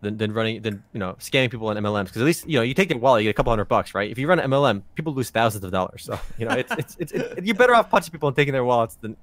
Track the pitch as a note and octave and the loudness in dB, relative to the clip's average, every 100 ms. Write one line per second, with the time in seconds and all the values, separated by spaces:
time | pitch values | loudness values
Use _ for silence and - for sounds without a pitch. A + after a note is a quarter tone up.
0 | G#2 G#2+ G#2+ G#2+ A2+ A2+ A2 G2+ - A#2 | -6 -4 -2 -2 -2 -2 -6 -6 -10 -8
1 | F#2 - - C#3 B2+ A#2 A2 G#2+ G#2 G#2 | -8 -8 -2 0 0 -2 -4 -2 0 -2
2 | F#2 A2 C#3 E3+ - C#3+ A#2 C#3 F#3+ C3+ | -2 0 0 0 0 0 0 0 0 2
3 | B2+ A#2 G#2+ - B2 A2 G2+ A2+ - F#2+ | 4 4 4 2 2 2 2 0 0 -4
4 | G#2 G#2+ C#3+ F3 C3+ C3+ C#3+ G2+ - - | -4 -2 0 2 2 2 2 0 -4 -8
5 | D#3+ C3+ A#2 A2 A2+ G#2 F2+ F#2 F#2 - | -6 -4 -2 0 0 0 -4 -2 -2 -6
6 | - G#2+ - - A2+ B2+ - A3 C#3+ - | -10 -10 -8 -6 -4 -2 -2 -6 -6 -8
7 | D#3+ - E3 - F#3 G#3+ B3 A#3 - G3+ | -8 -6 -6 -6 -2 4 6 6 4 0
8 | - E3 D3 C3 C#3 C3+ B2 A#2+ A2+ - | 0 -4 -2 2 2 2 2 2 2 -4
9 | G#2+ A2 | -12 -12